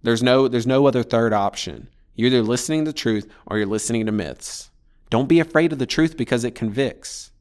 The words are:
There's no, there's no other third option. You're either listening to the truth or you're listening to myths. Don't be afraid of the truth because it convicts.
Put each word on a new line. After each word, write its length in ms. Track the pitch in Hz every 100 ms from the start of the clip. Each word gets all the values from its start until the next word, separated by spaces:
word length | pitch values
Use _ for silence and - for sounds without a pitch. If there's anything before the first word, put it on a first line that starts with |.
There's 220 | 113 117
no, 260 | 127 131 135
there's 180 | 120 117
no 180 | 131 139
other 180 | 127
third 280 | 117 117 117
option. 560 | 107 101 - - 60 62 _ _ -
You're 120 | 120
either 140 | 127
listening 420 | 110 120 - 156
to 80 | 156
the 60 | 151
truth 340 | 117 107 101 - -
or 100 | 107
you're 80 | 101
listening 400 | 107 - 113 110
to 60 |
myths. 580 | 107 80 64 - - - _ _ _ _
Don't 200 | - 135
be 100 | 165
afraid 320 | 160 156 165
of 80 | 139
the 60 | 127
truth 320 | - 160 156
because 260 | 120 123
it 120 | 120 -
convicts. 760 | 110 107 131 - - - - _